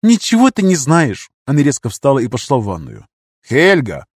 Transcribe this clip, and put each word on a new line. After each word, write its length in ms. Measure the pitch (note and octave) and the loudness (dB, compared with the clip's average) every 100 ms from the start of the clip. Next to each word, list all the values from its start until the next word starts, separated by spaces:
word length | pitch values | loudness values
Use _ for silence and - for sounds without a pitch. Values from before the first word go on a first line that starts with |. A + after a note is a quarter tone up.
«Ничего 480 | A3 A#3 - A3+ B3+ | 4 2 2 2 2
ты 120 | A#3 | 2
не 120 | F#3+ F3+ | 0 0
знаешь». 540 | C3+ E3 D3+ F#2+ - _ - | 2 2 0 -4 -12 _ -4
Она 160 | C#3+ | 0
резко 280 | C#3+ C#3+ A#2+ | 0 0 -6
встала 300 | - C#3+ C3+ | -2 0 0
и 80 | A#2+ | -2
пошла 300 | A#2+ - C#3 | -6 -2 -2
в 60 | |
ванную. 440 | G#2 F2 C#2 G#1+ - _ _ _ _ | -2 -8 -12 -20 -20 _ _ _ _
«Хельга!» 580 | A#2+ F3+ F#3+ A#2+ D2 - | 2 4 4 0 -8 -16